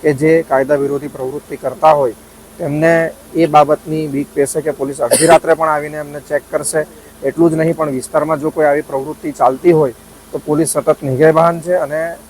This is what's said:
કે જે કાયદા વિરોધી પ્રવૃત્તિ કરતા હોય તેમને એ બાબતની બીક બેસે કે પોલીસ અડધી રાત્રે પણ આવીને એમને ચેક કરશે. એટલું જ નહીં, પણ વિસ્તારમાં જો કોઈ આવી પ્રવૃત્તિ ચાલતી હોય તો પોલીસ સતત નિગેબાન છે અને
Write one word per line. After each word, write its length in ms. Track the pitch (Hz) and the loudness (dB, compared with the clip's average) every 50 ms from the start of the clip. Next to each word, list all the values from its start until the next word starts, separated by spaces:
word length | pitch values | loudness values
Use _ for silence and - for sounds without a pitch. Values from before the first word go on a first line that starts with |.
કે 100 | - 151 | 0 0
જે 320 | 147 123 151 156 160 165 160 - | 0 2 2 2 2 2 2 0
કાયદા 260 | 143 131 135 135 147 | 0 0 2 2 0
વિરોધી 340 | 143 139 139 143 139 135 143 | 0 0 -2 -4 -4 -6 -8
પ્રવૃત્તિ 480 | - 143 131 127 139 147 - - 147 | -10 -8 -10 -8 -8 -10 -12 -12 -14
કરતા 340 | 131 - 131 127 107 - 156 | -8 -8 -8 -6 2 4 4
હોય 240 | 151 147 139 120 107 - - - - - - - - - | 4 4 2 0 -2 -6 -20 -20 -20 -20 -20 -20 -14 -10
તેમને 520 | 175 147 147 151 160 165 165 165 165 160 - - - - - | -6 -4 -2 0 2 2 2 2 0 -2 -6 -12 -20 -8 0
એ 120 | 160 165 | 0 0
બાબતની 600 | 160 147 151 147 139 151 147 - 151 156 160 156 151 | 4 6 4 6 6 2 -2 -2 -6 -6 -6 -6 -4
બીક 180 | 135 143 143 - - | -4 -6 -6 -4 -2
બેસે 260 | 147 139 135 - 156 | -2 -2 0 -2 -4
કે 100 | 139 156 | -4 -4
પોલીસ 300 | 135 - 139 135 139 143 | -4 -4 -6 -6 -4 -4
અડધી 260 | - 120 - - 160 | -2 -2 0 2 4
રાત્રે 280 | 160 165 160 - 160 160 | 4 4 4 4 2 0
પણ 140 | 151 160 160 | 2 2 0
આવીને 280 | 151 151 147 151 151 | 0 -2 -4 -6 -10
એમને 240 | 151 151 147 147 147 | -10 -12 -10 -12 -16
ચેક 220 | 139 - 147 143 - - | -8 -4 -4 -4 -4 -2
કરશે. 360 | - 151 147 - - 156 151 - - - - - - - - | -6 -4 -4 -2 -4 -4 -4 -4 -10 -20 -20 -20 -20 -6 -6
એટલું 260 | 139 139 151 170 165 | -6 0 2 2 2
જ 40 | 156 | 2
નહીં, 220 | 160 160 165 165 | 0 0 -2 0
પણ 140 | 156 156 151 | -2 -4 -4
વિસ્તારમાં 500 | 135 127 120 - - 156 151 156 160 147 | -4 -6 -8 -2 -2 -2 0 0 -2 -2
જો 100 | 143 156 | -2 -4
કોઈ 160 | - 160 151 | -2 0 0
આવી 140 | 147 143 151 | 2 2 0
પ્રવૃત્તિ 520 | 147 - 143 135 135 151 156 - - 156 | -2 -4 -6 -6 -6 -6 -12 -10 -10 -10
ચાલતી 400 | 139 - 139 127 131 131 - 175 | -4 0 0 0 0 2 2 2
હોય 220 | 170 156 151 131 110 - - - - - - - | 4 4 2 0 -2 -8 -20 -20 -20 -20 -20 -12
તો 60 | - 143 | -12 -10
પોલીસ 300 | - - 151 147 165 139 | -4 -2 0 0 0 0
સતત 340 | - 151 123 160 151 - | -2 -2 0 0 0 0
નિગેબાન 580 | 151 139 131 127 156 160 156 160 165 170 170 170 | 0 -4 0 4 4 4 6 4 2 2 0 -2
છે 140 | 156 175 180 | -4 -2 -2
અને 420 | 180 160 139 147 156 160 170 165 160 - | -2 -2 -4 -4 -6 -6 -6 -8 -12 -16